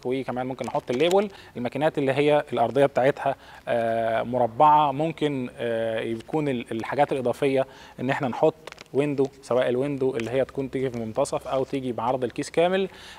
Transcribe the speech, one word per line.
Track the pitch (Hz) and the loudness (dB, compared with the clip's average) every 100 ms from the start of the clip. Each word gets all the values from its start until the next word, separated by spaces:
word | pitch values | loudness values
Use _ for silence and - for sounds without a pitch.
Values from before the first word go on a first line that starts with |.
وكمان | 127 135 127 123 127 | -4 -4 -4 -6 -6
ممكن | 131 117 | -6 -6
نحط | 147 - | -6 -4
الليبل. | 123 170 190 208 - - 123 | 0 2 2 0 -6 -14 -8
الماكينات | 123 139 156 - | -6 0 0 0
اللي | 135 | 0
هي | 135 147 147 - | 2 2 2 0
الأرضية | 120 117 123 139 | 0 0 4 2
بتاعتها، | - 131 - 143 127 - - - | 4 2 2 -2 -4 -10 -14 -2
آه، | 120 117 113 113 113 | 0 0 0 0 0
مربعة | 120 123 120 117 151 151 147 | 0 0 0 4 6 6 4
ممكن، | 135 165 156 147 135 123 139 | 0 -4 -2 -2 -2 -6 -6
آه، | 123 113 113 113 | -4 -2 -2 -2
يكون | 117 113 - 156 147 | -4 -6 -4 -2 0
ال-، | 120 - | -2 -4
الحاجات | 113 104 139 143 | -6 -4 0 2
الإضافية | 143 120 - 143 135 131 - - - | 2 -2 0 2 2 0 -6 -20 -8
إن | 127 | -4
احنا | 131 131 | -2 -2
نحط | - 156 - - - - | 2 0 0 -10 -20 -4
ويندو، | 127 147 135 131 - | 0 0 0 -2 -2
سواء | - 120 135 | -2 0 2
الويندو | 123 143 139 131 131 | 0 0 0 -2 -2
اللي | 113 | -2
هي | 131 | -2
تكون | 123 - 135 | -2 -4 -6
تيجي | 135 131 | -4 -4
في | 120 | -4
المنتصف | 110 110 143 123 127 | -4 -2 -2 -2 -4
أو | 135 | -2
تيجي | 131 139 127 | -2 -4 -4
بعرض | 113 113 131 | -2 0 0
الكيس | 120 - 123 | -2 -4 -4
كامل، | - 175 190 190 - - | 2 2 2 -2 -8 -18